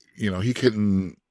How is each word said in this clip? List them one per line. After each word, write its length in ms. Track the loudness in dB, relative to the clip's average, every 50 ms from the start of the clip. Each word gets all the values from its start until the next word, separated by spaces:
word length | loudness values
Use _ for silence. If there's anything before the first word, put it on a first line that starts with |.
| _ _ _
you 160 | -6 -4 -4
know, 80 | -2 -2
he 140 | -2 -2 0
couldn't 640 | 2 2 2 2 2 0 2 2 2 0 -2 -8 _ _ _